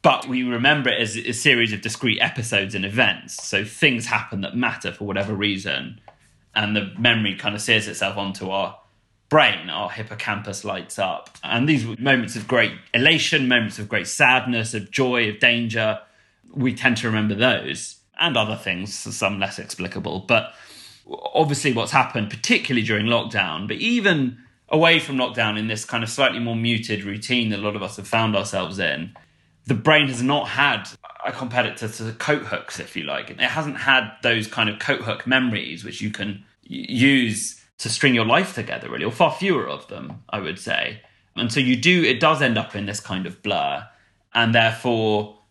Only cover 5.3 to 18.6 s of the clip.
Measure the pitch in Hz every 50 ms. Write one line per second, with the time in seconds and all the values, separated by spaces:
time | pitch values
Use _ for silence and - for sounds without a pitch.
5.3 | 107 98 104 104 98 95 95 98 71 65 64 - - - _ - _ _ _ _
6.3 | _ _ _ _ _ 113 107 104 107 104 101 95 - 95 113 120 117 113 107 101
7.3 | 92 90 - 101 104 107 - - 117 110 101 107 87 - 101 98 101 104 98 98
8.3 | 92 - 101 92 95 98 98 82 - - _ _ _ _ _ _ _ _ _ _
9.3 | - 156 143 117 98 82 80 90 73 82 101 90 - 117 104 - 107 101 - -
10.3 | 104 101 104 104 95 - - 104 98 95 87 - - - 120 92 82 - - -
11.3 | _ - - - - 117 123 151 160 131 110 113 110 110 117 139 135 123 117 -
12.3 | - 117 98 - 131 120 113 101 - - - - - 117 127 151 165 156 - -
13.3 | - 151 135 123 123 120 113 107 - - 104 98 120 104 87 - - - 147 127
14.3 | 127 127 - 123 123 117 110 113 - 113 95 - - - 135 127 123 123 117 104
15.3 | 104 107 - 123 120 120 120 113 110 117 110 110 107 107 - _ _ _ _ _
16.3 | _ _ _ - - 143 123 131 113 113 - 131 117 110 - 120 110 110 107 107
17.3 | 101 98 117 127 113 87 65 67 69 - - - - _ _ _ _ - 165 170
18.3 | 143 120 107 110 - 113